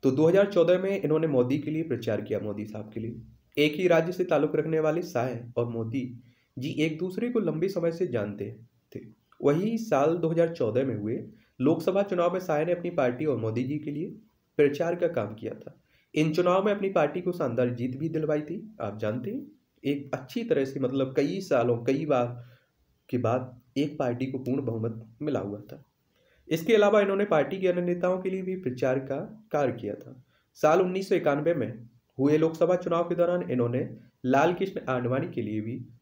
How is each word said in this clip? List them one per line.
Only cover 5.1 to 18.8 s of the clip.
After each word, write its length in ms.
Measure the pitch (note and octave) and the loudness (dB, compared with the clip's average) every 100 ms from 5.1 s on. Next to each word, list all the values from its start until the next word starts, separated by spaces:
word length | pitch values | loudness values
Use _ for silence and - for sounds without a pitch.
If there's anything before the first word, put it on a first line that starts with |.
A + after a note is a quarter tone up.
| - B2+ A2+ - - | -2 -2 -4 -6 -4
और 120 | A#2 | -2
मोदी 500 | A2+ A2+ C3+ A#2+ - - _ _ - | -2 -4 -4 -6 -10 -20 _ _ -8
जी 120 | C3+ | -6
एक 280 | D3+ D#3 D#3 | 0 -2 0
दूसरे 300 | F3+ F#3 A#3+ | -6 -4 -2
को 120 | B3 | 0
लंबे 280 | F3+ D#3 F#3+ | 0 0 -2
समय 240 | F#3 E3 | 0 -2
से 140 | E3+ F3 | -2 -2
जानते 500 | A#2 G#2 G2+ G#2 A2+ - _ _ - | -2 -4 -6 -10 -10 -20 _ _ -16
थे। 40 | A2 - _ _ | -16 -20 _ _
वही 360 | C3 D3+ G#3 A3+ | 2 2 0 -2
साल 380 | - C#3 D3 E3+ | 0 2 4 2
दो 120 | E3 | 0
हज़ार 260 | E3 E3+ | 2 2
चौदह 300 | E3 A#2 A2+ | 2 0 2
में 120 | C3 A2 | 0 -2
हुए 320 | G#2 A#2+ - - _ _ | -4 -6 -8 -18 _ _
लोकसभा 420 | B2+ E3 - G3 | 2 2 2 0
चुनाव 300 | G3 F3+ F3 | 0 2 0
में 80 | F#3 | 0
शाह 240 | F3+ D3+ | -2 -2
ने 80 | D#3+ | 0
अपनी 180 | F3 F3 | -2 -2
पार्टी 360 | E3+ B2+ B2 D#3 | 0 0 0 -2
और 100 | A#2+ | 0
मोदी 280 | A2+ A2+ | -2 -2
जी 140 | C3 D3 | -2 -4
के 120 | D3+ | -6
लिए 200 | D3 F3 - _ _ _ - | -6 -8 -10 _ _ _ 2
प्रचार 380 | D3 D3 E3+ | 2 4 -2
का 140 | F3 E3+ | 0 0
काम 260 | - G#2+ | 0 -4
किया 200 | A2 A2 | -6 -10
था। 280 | - - - _ _ _ | -10 -16 -20 _ _ _
इन 180 | - D#3+ | 0 0
चुनाव 320 | D#3+ F3+ F#3 | 2 4 4
में 80 | G3+ | 2
अपनी 160 | G3+ G3 | 0 0
पार्टी 320 | F#3+ D3 F3 | 2 2 0
को 120 | F3+ | -4
शानदार 380 | F3 C#3+ A#2 B2 | -2 -2 2 0
जीत 260 | A#2+ B2+ C3 | 0 -4 -4
भी 120 | D#3+ | -4
दिलवाई 320 | D#3+ D3+ D3+ | -2 0 -2
थी। 360 | D3+ F#3 - - | -2 -10 -12 -8